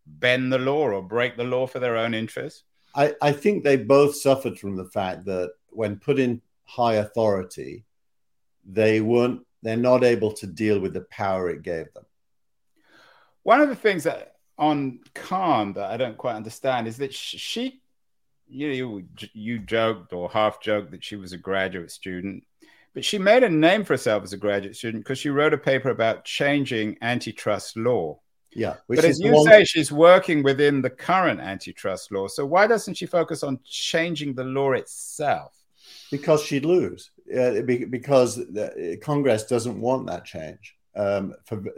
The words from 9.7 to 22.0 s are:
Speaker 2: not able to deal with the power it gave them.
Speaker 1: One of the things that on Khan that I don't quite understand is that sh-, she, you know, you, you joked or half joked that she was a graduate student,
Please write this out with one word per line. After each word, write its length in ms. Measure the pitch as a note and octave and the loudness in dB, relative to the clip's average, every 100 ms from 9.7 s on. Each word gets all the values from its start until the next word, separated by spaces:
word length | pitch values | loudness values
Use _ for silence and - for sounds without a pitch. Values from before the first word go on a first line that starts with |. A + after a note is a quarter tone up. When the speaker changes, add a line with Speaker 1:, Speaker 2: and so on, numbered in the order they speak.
| A2+ | 0
Speaker 2:
not 260 | B2 B2+ | 4 6
able 300 | B2 A#2 G#2+ | 4 4 0
to 120 | - G2+ | -4 -10
deal 360 | E2 G#2+ G2+ | -4 0 0
with 120 | F#2 | 0
the 80 | F#2 | -6
power 480 | - - G2+ F#2+ F2+ | -10 -6 -4 -2 -4
it 140 | D2 | -6
gave 300 | F2 E2 D#2 | -6 -8 -8
them. 100 | - - _ _ _ _ _ _ _ _ _ _ _ _ _ | -16 -20 _ _ _ _ _ _ _ _ _ _ _ _ _
Speaker 1:
One 180 | - A#3+ | 2 4
of 80 | D4 | 4
the 60 | B3 | 2
things 280 | A3 F#3+ | 0 0
that 280 | D3+ C3 - _ _ - | -2 -4 -10 _ _ -2
on 380 | D3+ D3 C3+ A#2+ _ | 0 2 -2 -6 _
Khan 600 | - - F#3+ F#3 B2+ G#2 | -18 -6 -2 2 2 0
that 180 | G2 G2 | -4 -8
I 60 | A#2 | -4
don't 200 | B2+ A2+ | -4 -4
quite 180 | B2+ A2 | -6 -6
understand 520 | G#2+ - C3+ B2+ A2+ | -10 -6 -2 -2 -4
is 80 | A2+ | -6
that 160 | C#3 | -8
sh-, 220 | - - - | -8 -12 -12
she, 440 | - A3+ C4 C4 _ _ _ _ _ _ _ | -10 -6 -8 -10 _ _ _ _ _ _ _
you 200 | C3 D3 | -8 -6
know, 60 | |
you, 320 | C3 B2+ G2+ F2 - - | -6 -6 -10 -14 -18 -18
you 260 | G#2+ G#2+ A#2 | -12 -8 -8
joked 540 | F#2+ A2+ A2+ G2+ F2 | -2 0 0 -2 -8
or 160 | F2+ F2 | -8 -4
half 320 | A2 G#2+ - | 0 0 0
joked 300 | - G#2 F2+ | -2 -2 -4
that 120 | F2 | -12
she 140 | - G#2 | -14 -14
was 160 | F#2 | -14
a 40 | F2+ | -12
graduate 540 | F#2+ F#2+ F#2+ F#2 E2 | -4 -2 -2 -4 -12
student, 540 | - | -14